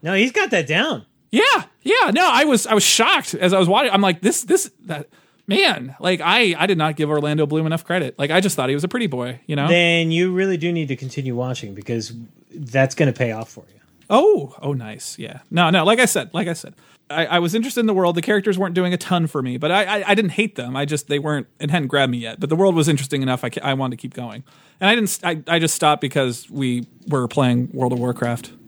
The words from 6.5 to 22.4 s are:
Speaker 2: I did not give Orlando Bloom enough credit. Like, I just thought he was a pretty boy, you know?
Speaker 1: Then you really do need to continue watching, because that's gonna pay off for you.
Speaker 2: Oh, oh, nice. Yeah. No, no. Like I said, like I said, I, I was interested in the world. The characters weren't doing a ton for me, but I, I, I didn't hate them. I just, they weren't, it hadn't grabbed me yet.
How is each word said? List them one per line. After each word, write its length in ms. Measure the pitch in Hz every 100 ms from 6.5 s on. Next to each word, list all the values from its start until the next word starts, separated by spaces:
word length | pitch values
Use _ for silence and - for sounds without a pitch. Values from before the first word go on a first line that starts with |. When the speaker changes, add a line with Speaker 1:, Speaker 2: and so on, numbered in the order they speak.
| 165
Speaker 2:
I 100 | 180
did 120 | 185
not 160 | 156 151
give 140 | 151
Orlando 360 | 151 147 151 147
Bloom 200 | 156 160
enough 180 | 160
credit. 320 | - 180 139 -
Like, 120 | 143
I 100 | 165
just 140 | 190 -
thought 120 | 131
he 60 | 143
was 80 |
a 40 | 175
pretty 200 | 247 220
boy, 320 | 131 123 123 -
you 100 | 147
know? 100 | 143
Speaker 1:
Then 420 | 175 170 170 165
you 200 | 165 185
really 240 | 185 190 180
do 160 | 165
need 160 | 170 147
to 80 | 135
continue 380 | 131 135 131
watching, 400 | 120 127 123 104
because 380 | 98 - 117 110 117 117 _ _
that's 400 | - 135 127 131
gonna 180 | - 147
pay 200 | 120 120
off 180 | 110 113
for 140 | - -
you. 60 | _ _ _ _
Speaker 2:
Oh, 460 | 214 370 415 135 -
oh, 100 | 143
nice. 460 | 139 113 107 - -
Yeah. 220 | 120 135 _
No, 180 | 170 170
no. 160 | 180
Like 140 | 165 233
I 60 | 247
said, 240 | 190 143
like 140 | 165 180
I 60 |
said, 200 | 165 - - _ _ _
I, 160 | 147 156
I 120 | 175
was 140 | 170
interested 260 | 208 240 240
in 60 | 220
the 60 |
world. 220 | 190 180
The 80 | 170
characters 340 | 165 214 196 185
weren't 180 | 190
doing 200 | 175 180
a 20 | 180
ton 300 | - 180 160
for 160 | 147
me, 160 | 131 123
but 120 | 147
I, 140 | 185
I, 260 | 190 208 185
I 40 |
didn't 160 | 202 208
hate 240 | 147 220
them. 220 | - 123 131
I 100 | 143
just, 220 | 147 -
they 100 | 147
weren't, 280 | 151 147 120 _
it 100 | 156
hadn't 180 | 165 135
grabbed 240 | 143 135
me 60 | 123
yet. 200 | 117 113